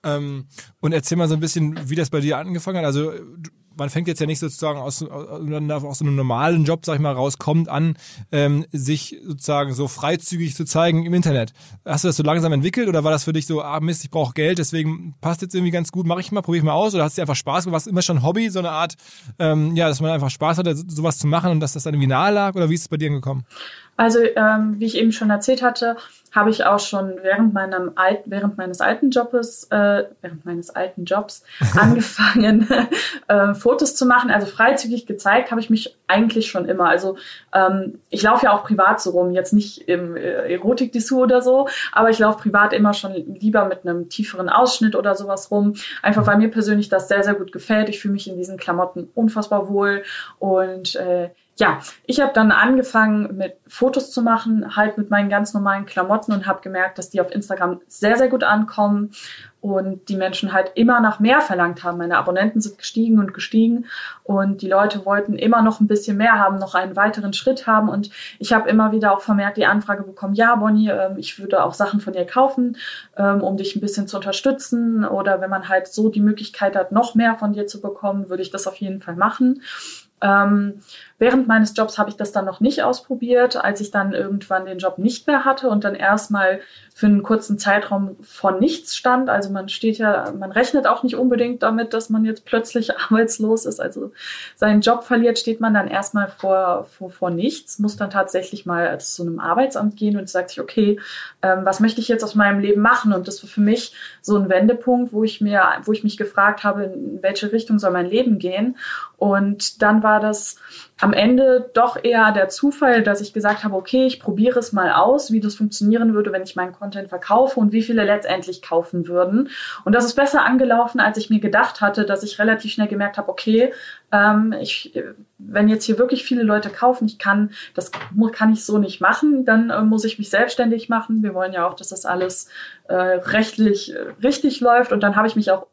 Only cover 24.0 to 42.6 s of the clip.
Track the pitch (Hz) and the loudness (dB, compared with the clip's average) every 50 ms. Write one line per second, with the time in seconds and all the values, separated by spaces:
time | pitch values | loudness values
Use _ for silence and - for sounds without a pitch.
24 | 226 226 220 233 233 220 - 226 214 214 220 214 214 214 208 202 226 226 220 - | 2 4 4 4 4 2 2 2 2 2 4 2 0 0 -2 -2 -4 -4 -2 2
25 | 226 226 220 - 226 214 208 202 - - 262 254 247 247 240 - 240 233 233 233 | 2 2 2 2 0 0 0 2 2 0 0 2 2 0 0 0 -2 -2 -4 -4
26 | - - _ _ _ _ - 214 208 220 220 - - - 202 202 202 - - 196 | -10 -20 _ _ _ _ 0 2 2 2 2 2 2 2 2 2 0 -2 -4 -4
27 | 190 190 185 185 190 190 196 202 226 220 196 196 190 190 190 180 180 175 - - | -4 -4 -8 -4 -2 0 2 4 4 2 2 0 -4 -2 -4 -4 -6 -6 -2 0
28 | 185 185 208 202 - 220 196 202 202 202 202 - 185 185 180 - - - 220 226 | 2 2 2 0 -4 -8 -6 -2 -2 -2 -4 -4 -8 -8 -4 -2 -2 -2 0 2
29 | - 269 254 247 240 240 247 240 233 226 - - - _ 214 208 202 202 202 202 | 0 2 2 2 -2 0 -2 -2 -2 -2 -6 -8 -6 _ 0 2 2 2 2 0
30 | - - - _ - 175 170 156 151 175 175 170 170 - - - 185 185 185 - | -2 -4 -10 _ -16 -16 -16 -14 -10 -8 -8 -8 -10 -10 -8 -6 -6 -6 -6 -10
31 | 175 175 190 202 208 - - - _ _ - - 143 104 95 180 208 220 240 233 | -6 -2 -2 -2 -2 -6 -12 -16 _ _ -6 -4 -2 0 2 4 4 6 4 4
32 | 220 - - - 214 - - 240 214 214 214 220 220 - 262 233 233 - 320 - | 0 -4 -2 0 0 2 4 4 4 6 6 4 4 4 2 0 0 0 -2 -4
33 | - - - 294 _ - 214 202 196 202 202 202 - 240 240 - 311 - - - | -4 -6 -8 -12 _ 2 2 4 4 2 0 0 2 2 2 4 2 0 0 2
34 | 262 247 247 247 247 240 208 208 202 202 - - 220 233 - 180 - 226 240 226 | 2 4 4 4 4 2 0 0 -2 -2 0 2 2 2 2 2 -2 -4 -6 -6
35 | - - 202 - - 196 202 247 247 - 233 226 220 - 226 220 - - _ _ | -6 -8 -10 -4 0 2 2 2 2 0 -4 -4 0 0 0 0 0 -6 _ _
36 | _ - 185 202 226 226 220 226 220 - - 190 175 165 180 185 175 165 160 175 | _ 0 2 4 4 2 2 0 -2 -2 -4 -6 -2 -2 0 2 2 2 2 2
37 | 190 190 190 - - - - - _ _ - 190 190 190 190 190 190 185 - - | 0 -2 -6 -6 -12 -20 -20 -20 _ _ 2 2 4 4 2 0 -4 -6 -10 -14
38 | _ _ - - 202 214 233 - - 226 202 202 - - 214 196 190 196 220 - | _ _ -6 0 2 2 4 4 4 4 2 2 2 -2 0 2 4 2 2 0
39 | - 185 175 175 180 180 180 185 185 - - 208 202 - - - - - 180 175 | -2 -2 0 0 0 2 0 0 0 2 2 2 2 0 -10 -14 -2 -2 -2 -2
40 | 180 170 170 - - 180 175 - - - 175 180 180 208 247 240 262 233 - 240 | -2 -6 -8 -6 -6 -4 -4 -4 -4 -4 -4 -2 0 0 0 0 -2 -2 -2 -6
41 | 220 - 269 254 254 233 254 247 247 254 254 269 277 277 - - - - - - | -2 0 2 2 4 4 4 4 4 4 4 4 2 0 -4 -8 -8 -2 0 2
42 | 220 226 220 220 214 214 214 - - 208 190 202 | 4 4 4 4 4 2 2 0 -2 0 4 4